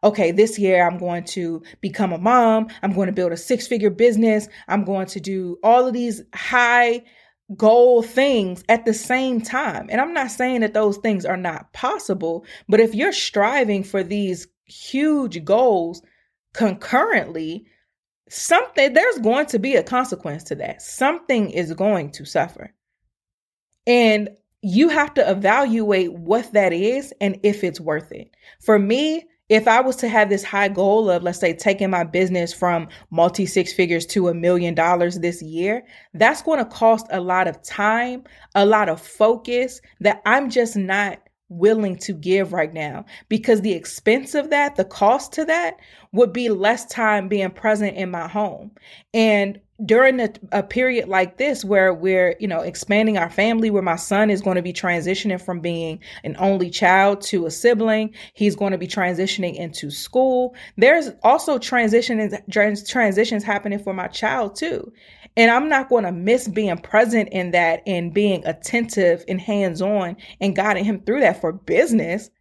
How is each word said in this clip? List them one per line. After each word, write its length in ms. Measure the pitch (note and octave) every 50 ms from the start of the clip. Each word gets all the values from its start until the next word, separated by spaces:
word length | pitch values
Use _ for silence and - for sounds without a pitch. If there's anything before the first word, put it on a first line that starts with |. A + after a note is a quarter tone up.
| -
"Okay, 300 | G#3 G#3 G#3+ G3 E3 E3+
this 260 | G3 G#3+ A3 A3 -
year 280 | G3+ F#3+ F#3 F3+ F3
I'm 120 | F3 F3 F3+
going 260 | F3+ F3 F3 F3 E3+
to 380 | - - G3 F3+ E3 E3 D#3+ D#3+ - - _
become 320 | - G3 - - G#3 F3+ F3
a 60 | D#3+
mom. 500 | F3 G#3+ B3 B3+ A#3 A3+ A3 A3 A3+ A3 - - -
I'm 100 | G3 G3
going 140 | F#3 G3
to 60 | F#3 F3+
build 200 | F#3 F3+ F3 E3+
a 60 | E3+
six-figure 500 | - - C4 A#3+ - - B3 A#3 G3 G#3
business. 600 | F3+ F#3+ A3+ B3 A3+ G#3 A3+ A3+ G#3+ G#3+ G#3 - - - - -
I'm 160 | - G#3 G3+
going 220 | F3 G3 F#3+ F#3+
to 120 | F#3 - G3+
do 400 | D3+ F#3+ G3 F#3+ F#3 F3 F3 - -
all 240 | G#3+ A#3 B3 B3+
of 80 | B3+ A3+
these 280 | A#3+ A#3+ A#3+ A3 A3+ - _ -
high 720 | - - - B3+ B3 B3 A#3+ A#3+ A#3+ A#3+ A#3 A#3 A#3+ A#3 _ _ _ _ _ _ _ _ _ G3
goal 460 | - - G#3+ A3 A#3+ A#3+ B3+ B3 A#3 A3+
things 600 | A3+ - B3+ C4+ C#4+ C4+ A3+ G3+ F#3 F3+ F3 - -
at 160 | A3+ A3+ A3+
the 80 | A#3 A3
same 480 | A3 - - B3 B3+ C4 C4 B3+ A3+
time." 480 | A3+ - - B3+ D4+ B3+ E3 A2+ - -
And 120 | - A3+ C4+
I'm 100 | E4+ E4+
not 180 | D#4+ C4+ B3
saying 300 | - - B3+ B3+ B3+ B3
that 140 | A3 G#3 A3
those 240 | G#3+ A3 G#3 G3+ G3+
things 260 | - A3 G#3+ F#3+ E3+
are 140 | - F#3 F3+
not 340 | F#3 F3 D#3+ - - _ _
possible, 720 | - - C4 G4+ G4+ - - G3 - D#3+ E3 E3 E3+ - - - - _ -
but 120 | G#3 G#3+
if 140 | A3+ A3+ A3+
you're 180 | G#3 C#4 G4+ F4
striving 680 | - - - - G#3+ G3+ G#3+ C4 C#4+ C4 G#3 G#3 G3+ F#3+
for 200 | G3 - G3 F#3
these 440 | E3+ G3 G#3 G3+ F#3+ F3+ F3 - _ _ _ _
huge 760 | _ - - - - - C4 D4 D#4 D4+ D4 C4+ A3+ E3 E3+ D#3
goals 600 | C#3+ F#3+ A3 B3+ B3+ G#3+ F#3 E3 E3 F3+ - _ _ _ _ _ _ _ _ _ _ _
concurrently, 1120 | - A3+ G#3+ F#3 - - - - - D#4+ A4+ G#4+ A3 D3+ - E3 E3 D#3+ D#3 E3 G#3+ - _ _ _ _ _ _ _ _ _ _ _ _ _
something, 640 | - - - - E4 F4+ B4 B4+ - - C4+ C#4+ A#3+
there's 260 | D4+ F#4 B4+ A4 D4+
going 260 | A3 G#3+ A#3 C4+ D4+
to 120 | D4 - A3
be 160 | F#3+ C4+ C#4
a 80 | G3+ D#3
consequence 640 | - B3 B3 B3+ B3+ - F3 - E3+ C#3+ D#3 -
to 100 | - -
that. 260 | - - - - _ -
Something 680 | - - - B3+ C#4 E4 E4+ - _ C4 A#3 G#3 F3+
is 240 | - E3+ F3 D#3 E3
going 380 | D#3 F#3+ G#3 G#3+ F#3 D3+ D3
to 160 | - - -
suffer. 480 | - - E3+ C3+ E3+ - - - - _ _ _ _ _ _ _ _ _ _ _ _ _ _ _ _ _ _ _ _ _ _ _
And 420 | - A#3+ A#3+ A#3+ A3 G#3+ G#3 G#3 G3+ - _ _ _ _ _
you 300 | - G3+ F3+ G#3 D4 E4
have 240 | D4+ D4+ D4 D4 -
to 160 | C#4+ - -
evaluate 840 | F#3+ G3 G3 F#3+ G#3+ C4 C#4 C4 A3+ A3+ A3 G#3 G3+ F#3+ F#3 E3+ E3+
what 400 | E3+ E3 E3 G3+ A#3 A#3 A#3+ -
that 220 | G#3+ G3 F#3 E3+
is 400 | E3+ F#3+ G#3+ B3 C4+ C#4 - - _ G3+
and 180 | G3+ F#3+ G3 -
if 220 | G#3 G3+ G3+ -
it's 160 | F3+ D#3+ -
worth 320 | E3 D#3 D3+ D3+ D#3+ - -
it. 240 | - - _ _ _ _ - - _
For 180 | - - A3 G#3
me, 460 | G3+ G3 A3+ C4 D4 D#4 D#4 E4 D#4+ _ _ _ _ _
if 180 | G#3+ A3 A3 A#3+
I 140 | A3+ A#3+ C4
was 140 | C4 B3+
to 120 | - - A#3
have 220 | G#3+ A3 G#3+ F#3+
this 120 | G3+ G3 G3
high 260 | - - G3+ G3+ G3+
goal 420 | G3 F3+ F#3+ G3 G3+ A3 A3+ G3+
of, 120 | F3+ F3 F3
let's 160 | F3+ F3 -
say, 140 | - F3+ E3
taking 380 | E3 - A3 G3 G3 G3+ F#3+
my 120 | F#3+ F3 E3+
business 520 | D#3+ D#3 F3 F#3 F3+ F3+ F3+ E3+ E3+ E3+
from 340 | - - F3+ F3 E3+ E3 D#3 - - - _
multi 340 | - E3 E3+ F3 F3 - G3
six 300 | F3+ - G3 F3+ F3+ -
figures 320 | - F#3 E3+ E3+ E3 E3
to 220 | E3 - G#3 F#3 F3
a 60 | E3+
million 400 | E3+ E3 F3 F3+ F3+ F3 E3+ E3
dollars 440 | D#3 E3 E3+ F3+ F3 F3 F3 F3+ F#3+
this 240 | E3 F3 E3+ F3 D#3+
year, 420 | D#3 D#3+ E3 F3 G3 G#3+ B3 B3 _ - - _ _ _
that's 260 | F3 G#3+ A#3 D4+ D4+
gonna 240 | - - D#4+ C#4+ A#3+
cost 420 | A3+ - - A#3 A3+ A3+ A3 A3+ -
a 100 | - F#3+
lot 260 | F3+ F3+ F3+ F#3 F#3
of 160 | F3+ D#3+ - _
time, 600 | - - - G3+ G#3 A3 A#3 A#3+ B3 B3+ B3+ C4 _ - _ - _ _
a 100 | G3 G3+
lot 240 | G3+ A3 G#3+ G#3 F#3
of 140 | D#3 E3 -
focus 800 | - - - G#3+ A3 A#3 A#3 A#3 - A#3+ A#3+ B3+ B3+ - - _ _ _ _
that 220 | - G3+ - - -
I'm 240 | G#3 A3+ C4+ C#4+ C4
just 280 | A3+ B3+ A#3 A3+ A3+
not 420 | G#3 F#3+ F#3 F#3+ G3+ G3+ G3+ F3+ - _ _ _ _ _ _
willing 460 | F3+ E3+ E3+ G#3 A3+ A3 G#3+ G3 F#3
to 180 | - - - G3
give 400 | D#3 D3+ F3 F#3 G3 G3 F#3 -
right 180 | F3+ D#3+ D#3 E3
now, 320 | E3 D#3 D3 D3 C#3+ - _ - - _ _
because 320 | - A3 A3+ - A#3 G#3+
the 140 | F#3+ A3 F#3+
expense 600 | E3 E3+ - - - _ - A3 C4 C4+ - -
of 140 | D4+ C#4+ D#4
that, 280 | D4 C#4+ D4 C#4+ C#4+
the 80 | - F#3
cost 500 | F#3 - - G#3 G3+ A#3+ C#4 C4 - -
to 100 | - D#4
that, 320 | D#4 D#4+ E4+ F4 E4+ - _ - - - - _ _ -
would 200 | F#3+ B3 G#3+ F3
be 160 | A#3 B3 A#3
less 380 | G#3+ F#3 F#3+ G#3 A#3 A#3 -
time 420 | - - - A#3 G#3+ G#3+ G#3 F#3+ F#3+
being 220 | G#3 G3+ G3 F#3
present 480 | F#3+ - - A3 G#3+ G#3 G#3 G3+ - -
in 120 | F#3+ F#3
my 160 | F3 E3+ E3
home. 440 | E3 F3 G#3 G#3+ F#3+ - - - G#3+ _ _ _ - - - _ _ -
And 480 | A3+ A3 A3 G#3+ G3+ G3+ G3 G3 - _ _ _ _ A3
during 360 | F#3 A3 A#3 C4 C4+ C4 B3
a, 120 | A#3+ G#3+ A3 - - - -
a 100 | G#3 G3
period 460 | G3+ - A#3+ B3+ B3+ B3+ A#3 - F3+
like 280 | F#3+ F#3+ F#3 F3+ F#3
this 280 | _ B3+ D4 C#4 - -
where 280 | F#3+ G#3 G3 F#3+ F#3 F3+
we're, 440 | D#3+ E3 F#3+ F#3+ F#3 F3+ F3+ F3 -
you 80 | G#3+
know, 140 | G3 F3 E3
expanding 580 | E3 E3+ F3 - - - G3+ G#3 A3 A3 G#3+ F#3+
our 100 | E3+ E3+
family, 420 | - - G3 A3+ A#3 A3+ A3 A3
where 120 | G#3 G3+ F#3+
my 140 | F#3 E3
son 340 | E3+ - - G3+ G3 G#3+ G#3+
is 100 | G3+ F#3+
gonna 220 | G3+ G3 F#3 F3+ F3
be 100 | F3+ F3
transitioning 680 | - - F#3 F3 E3+ D#3+ F3 F#3 F#3+ - G#3+ F#3 F3+
from 180 | F3+ - F3+ F3
being 400 | D#3 F3 E3+ E3 E3 D#3+ D#3+ D#3+ - - - - _
an 140 | - D3+ -
only 320 | F#3 G3 G3 F#3+ F3+ F3
child 500 | F3 - - F3+ F#3 F#3+ G3 G3+ G3+ G3+
to 260 | G3+ - - F#3+ E3+
a 40 | D#3+
sibling, 640 | E3 - - A#3 A#3+ G#3+ A3 A3 G#3+ G#3+ A3 G#3+ - - - - _
he's 200 | _ G#3+ G#3 -
gonna 240 | - G3+ G3 F#3+ F3
be 80 | E3+
transitioning 680 | F3+ - - F#3 F3+ F3+ E3 F#3+ F#3+ - - F#3 F3 E3
into 340 | - E3+ E3 D3+ - - C#3+
school. 640 | C#3+ - - - - B3 C4 C4 B3+ B3 B3+ B3+ B3 - - - _
There's 340 | - G#3+ B3+ D4+ E4+ D4+ B3+ - _ -
also 340 | G#3+ C4 D#4+ D4+ - D4 B3
transition, 760 | A3+ - - B3 A#3 A3 G#3 A#3 A#3 - B3 A3 G#3+ G3+ G#3 - - -
trans-, 380 | F#3+ G#3+ G#3 G#3+ G#3 G3+ G#3 -
transitions 540 | - B3+ A#3 G#3+ G3 F#3+ A3 A3+ A#3+ G#3 G#3
happening 380 | - G#3 G3+ - G#3+ G3 G3+
for 120 | G3+ G3+ F#3+
my 140 | F#3 F3+
child 480 | F#3 - - - G#3+ C4 B3+ A#3 G3+ G3+
too. 380 | - D#4 E4 E4+ - - - _ _ _ - - _ - - _
And 140 | - A#3 A3+
I'm 180 | A#3 B3 C#4+ D#4
not 200 | D#4 C4+ C4 C4+
gonna 240 | B3+ A#3 G#3 F3+ F3+
miss 340 | E3+ F3 G3+ A#3 B3+ B3+
being 320 | A3+ F3+ G#3 G#3+ G3 E3+ E3+
present 520 | - - - G#3 A#3 A3+ A#3 A3+ G#3 G#3
in 200 | - F#3+ F3+ F3
that 320 | F3+ F3 E3+ E3 E3 D#3+ -
and 300 | - F#3+ F3 E3+ E3+ D#3
being 320 | G3+ G#3 G#3 F#3+ E3+ D3+
attentive 800 | - E3 - - - - A#3 A#3 A3+ - - F#3+ F3 E3 E3+ -
and 140 | - F#3+ F#3
hands-on 760 | F#3 - G#3+ G3+ G3 F#3 E3+ D#3 F#3 G3 G#3+ G#3 F#3 F3 F3 - - - - _
and 140 | - G3+ F#3
guiding 300 | F#3+ F#3+ G#3+ G3+ F#3 G3+
him 160 | G3+ G#3+ F#3+
through 200 | - - A3+ C#4
that 200 | C4+ F#3+ - -
for 100 | - E3
business. 800 | E3 F#3+ _ - E3+ F3+ C#4+ E4+ A#3 A3 D#3 E3 F3 G#3 G#3+ - _ _